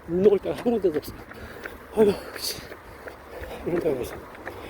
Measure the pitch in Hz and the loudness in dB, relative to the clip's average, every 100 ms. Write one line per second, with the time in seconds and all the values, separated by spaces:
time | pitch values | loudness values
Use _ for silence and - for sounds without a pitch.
0 | - 175 202 196 175 147 240 233 175 151 | -2 6 8 8 4 0 2 4 2 2
1 | - - - - - - - - - - | -2 -10 -14 -14 -14 -12 -14 -14 -4 6
2 | 214 - - - - - - - - - | 6 6 -2 -6 -6 -6 -10 -14 -16 -14
3 | - - - - - - - 165 165 131 | -14 -14 -14 -10 -10 -6 -2 0 2 0
4 | 113 - - - - - | -2 -8 -12 -12 -12 -10